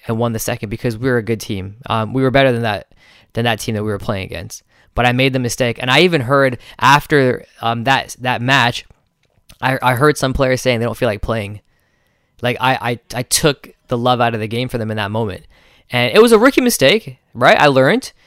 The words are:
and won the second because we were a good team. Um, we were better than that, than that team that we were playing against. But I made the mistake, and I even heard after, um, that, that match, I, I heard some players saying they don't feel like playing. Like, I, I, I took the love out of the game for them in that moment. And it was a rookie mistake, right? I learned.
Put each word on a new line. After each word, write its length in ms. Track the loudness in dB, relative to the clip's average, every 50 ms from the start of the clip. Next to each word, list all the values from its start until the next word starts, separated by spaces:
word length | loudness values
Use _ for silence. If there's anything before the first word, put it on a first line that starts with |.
| -8 -6
and 100 | -4 -2
won 140 | -2 -2 -4
the 60 | -4
second 320 | -6 -6 -6 -6 -8 -10
because 260 | -8 -6 -6 -6 -6
we 100 | -4 -2
were 120 | -2 -2 -2
a 40 | -2
good 180 | -2 -4 -6
team. 360 | -6 -8 -8 -8 -8 -10 -12 -14 -8
Um, 300 | -6 -4 -4 -4 -4 -2
we 80 | 0 0
were 80 | 2
better 220 | 4 4 4 2 2
than 100 | 0 -2
that, 320 | -4 -4 -6 -8 -14 _ _ _ _ _ _ _ _ -6
than 100 | -4 -2
that 160 | -2 -2 -4
team 140 | -4 -6 -6
that 100 | -4 -4
we 60 | -4
were 80 | -6 -6
playing 260 | -6 -6 -6 -6 -8
against. 380 | -10 -12 -12 -14 -14 -16 -20 _ _ _ _ _ _ _
But 100 | 0 0
I 80 | 2 2
made 220 | 2 0 0 0
the 40 | -2
mistake, 380 | -4 -4 -4 -2 -2 -2 -4 -4
and 120 | -2 0
I 100 | 4 4
even 220 | 4 4 2 0 0
heard 360 | 0 2 2 2 2 0 -4 -10 -16 -6 0
after, 680 | 4 4 4 4 4 2 2 2 4 2 0 -2 -6 -16 _ -8
um, 240 | -4 -4 -4 -2 0
that, 320 | 0 0 0 -2 -6 -10 -8
that 200 | -6 -4 -4 -2
match, 460 | -2 0 2 2 2 2 0 -4 -10 -16 _ _ _ _ _ _ _ _ _ _ _ -20 -12 _
I, 180 | -4 -4 -2 0 0
I 120 | 0 0
heard 220 | 2 2 2 2
some 160 | 2 -2 -2 -2
players 300 | 0 0 0 0 0 0
saying 180 | 0 0 0
they 60 | -2
don't 100 | -4 -4
feel 140 | -2 -2 -2
like 100 | -2 -4
playing. 400 | -4 -4 -4 -4 -6 -8 -10 -14 -18 _ _ _ _ _ _ _ _ _ _ _ _ _ _ _
Like, 160 | -6 -6 -4 -2
I, 320 | -2 -2 -2 -2 -2 -6 -6
I, 80 | -8 _ -12 -10
I 80 | -10 -6
took 500 | -4 -4 0 0 0 0 -2 -6 -20 -20 _ _ -6
the 100 | -6 -2
love 240 | 0 0 2 2 0
out 100 | 0 -2
of 80 | -4
the 80 | -6 -6
game 220 | -6 -6 -6 -6
for 80 | -6 -6
them 120 | -6 -6
in 60 | -6
that 140 | -6 -6 -4
moment. 360 | -4 -4 -4 -6 -8 -10 -14 -20 _ _ _ _ _ _ _ _
And 260 | -2 -2 0 2 4
it 60 | 6 6
was 100 | 8 6
a 60 | 6
rookie 240 | 6 4 4 2 2
mistake, 560 | 0 2 2 4 4 4 2 0 -6 -16 -20 _ _ -6
right? 260 | 0 2 4 4 6
I 60 | 4
learned. 460 | 4 4 4 4 4 2 0 -2 -6 -14 _ _